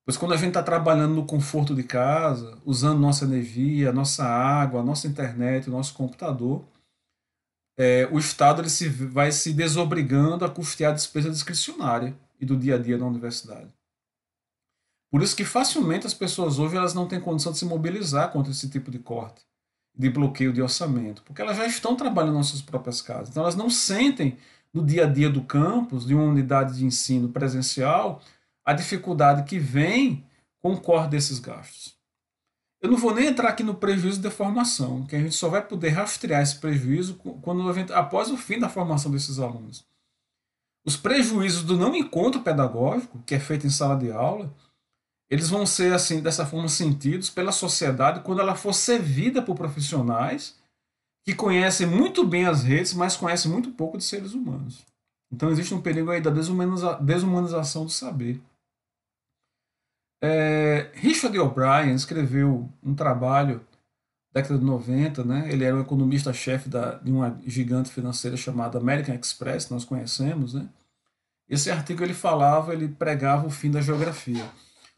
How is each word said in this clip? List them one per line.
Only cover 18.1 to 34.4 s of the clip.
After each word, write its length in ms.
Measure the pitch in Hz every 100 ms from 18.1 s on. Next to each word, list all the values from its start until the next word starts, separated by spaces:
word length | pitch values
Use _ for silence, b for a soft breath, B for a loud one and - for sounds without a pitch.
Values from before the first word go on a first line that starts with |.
| 139 175
contra 220 | 147 139
esse 160 | 135 139
tipo 220 | 139 135
de 80 | 123
corte, 440 | - 117 107 - _ _ _ _ _
de 160 | 131 131
bloqueio 440 | 139 139 139 131
de 100 | 123
orçamento, 600 | 127 - 165 123 107 104
porque 200 | - 147
elas 140 | 214 202
já 100 | 233
estão 300 | - 226 254
trabalhando 400 | 269 185 156 147
nas 100 | 143
suas 160 | 143
próprias 400 | - 123 123 117
casas. 280 | - 107 113
Então 120 | 156
elas 140 | 170 180
não 140 | 240
sentem 680 | 233 - 202 277 269 139 - B B B
no 120 | 160
dia 200 | 147 165
a 40 | 147
dia 220 | 139 147
do 120 | 139
campus, 640 | 123 143 165 240 240 127 123
de 80 |
uma 100 | 151
unidade 520 | 151 143 131 135 131 127
de 80 |
ensino 440 | 131 123 - 127 120
presencial, 920 | 131 135 131 - 139 135 175 208 147 b b b b
a 80 | -
dificuldade 720 | 151 - 196 190 151 143 143
que 140 | 143 185
vem 640 | 131 139 170 240 269 143 - b b _
com 120 | 180
o 80 | 190
corte 300 | - 165 156
desses 280 | 147 143 127
gastos. 560 | - 110 - - - - _ _ _ _ _ _ _ _
Eu 80 | 202
não 80 | 240
vou 160 | 233
nem 140 | 220 294
entrar 200 | 247 233
aqui 140 | -
no 140 | 220 196
prejuízo 440 | 196 196 185 196
de 80 | 196
formação, 800 | -